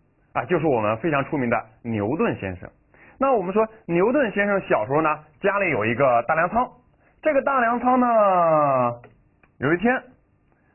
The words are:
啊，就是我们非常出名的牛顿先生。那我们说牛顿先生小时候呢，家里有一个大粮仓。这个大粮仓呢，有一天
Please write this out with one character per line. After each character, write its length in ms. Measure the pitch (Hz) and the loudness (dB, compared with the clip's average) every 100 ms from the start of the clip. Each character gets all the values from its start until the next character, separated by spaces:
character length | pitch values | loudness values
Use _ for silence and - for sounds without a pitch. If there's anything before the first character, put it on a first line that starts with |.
| _ _ _ | _ _ _
啊， 120 | - | -8
就 160 | 123 175 | -2 0
是 60 | 156 | 2
我 120 | 120 | 0
们 160 | 104 113 | 0 -2
非 120 | 175 | -2
常 140 | 147 | -2
出 120 | 135 156 | -2 -4
名 140 | 120 | -2
的 100 | 113 - _ | -2 -4 _
牛 340 | 117 110 101 160 | -6 -4 -4 -2
顿 200 | 226 131 | -2 -4
先 180 | 98 | -8
生。 160 | 90 - _ _ _ - - | -12 -16 _ _ _ -20 -4
那 140 | 269 | 0
我 100 | 247 | 0
们 100 | 180 | 0
说 140 | 196 220 - - | 0 -2 -4 -4
牛 260 | 170 208 | 0 2
顿 180 | 277 240 | 2 0
先 160 | 202 202 | -2 0
生 140 | 196 | -2
小 260 | - 151 110 | 0 -2 0
时 60 | |
候 100 | 143 | 0
呢， 160 | 160 151 - _ | 0 -2 -8 _
家 180 | 196 196 | -2 0
里 120 | 185 | -2
有 120 | 123 | 0
一 80 | 107 117 | -2 2
个 260 | 139 117 117 | 2 2 0
大 80 | 160 | 0
粮 120 | 175 | 0
仓。 220 | 220 254 - _ _ _ _ | 0 -4 -8 _ _ _ _
这 80 | 311 | 0
个 80 | 277 | 0
大 180 | 254 269 | 0 0
粮 180 | 233 240 | 0 0
仓 220 | 247 254 | 0 2
呢， 60 | 247 127 202 180 170 156 147 131 120 120 - _ _ _ _ - | 2 4 4 4 4 4 2 2 0 -4 -16 _ _ _ _ -6
有 140 | 131 | -2
一 40 | 175 | 0
天 260 | 226 254 - _ _ _ _ _ _ | 0 -2 -6 _ _ _ _ _ _